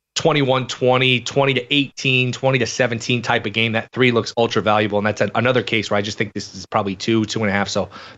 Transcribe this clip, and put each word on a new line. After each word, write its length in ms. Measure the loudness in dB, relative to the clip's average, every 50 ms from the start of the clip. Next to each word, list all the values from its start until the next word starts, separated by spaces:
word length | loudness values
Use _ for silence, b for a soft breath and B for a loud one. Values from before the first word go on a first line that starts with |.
| _ _ -4
twenty-one 520 | -2 0 2 2 2 2 2 2 0 -2
twenty, 540 | -4 -4 0 2 4 4 4 4 4 2 2
twenty 320 | 0 -2 0 2 2 2 2
to 200 | 0 -2 0 0
eighteen, 600 | 0 0 0 -4 -6 -2 0 0 0 0 0 -2
twenty 260 | -2 0 0 2 0
to 60 | 0
seventeen 560 | -2 0 0 0 0 -2 -4 -2 -2 -2 -2
type 240 | 0 0 0 0 -2
of 80 | -2 -2
game. 180 | 0 0 0
That 180 | 0 -2 -4 -4 0
three 180 | 2 2 4
looks 220 | 4 2 0 0 0
ultra 260 | 0 0 2 2 0
valuable, 360 | 2 2 2 2 2 2 0
and 100 | 0 0
that's 140 | 0 0 0
an, 100 | -2 -2 0
another 300 | 0 2 2 2 0 0
case 260 | 0 -2 -2 0 0
where 80 | -2
I 40 | -2
just 160 | -2 -2 -4
think 160 | -6 -6 -6 -6
this 200 | -10 -10 -12 -12
is 120 | -16 -8
probably 280 | -4 -2 -2 -2 -2 -4
two, 260 | -4 -2 0 2 2 2
two 160 | 0 -2 -2
and 100 | 0 0
a 40 | 0
half. 160 | 0 0 0
So 200 | -2 -4 -4 B B B B B B